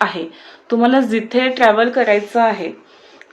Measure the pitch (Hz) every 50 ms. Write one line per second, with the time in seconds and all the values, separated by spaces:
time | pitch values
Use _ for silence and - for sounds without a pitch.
0 | 214 180 - 175 165 165 - - - - - - _ - 240 233 240 247 262 269
1 | 254 214 220 226 220 - - 247 254 262 254 254 247 220 214 220 233 247 240 262
2 | 233 214 208 208 208 - - 233 233 226 202 196 165 170 - - - _ - -
3 | - - - - - _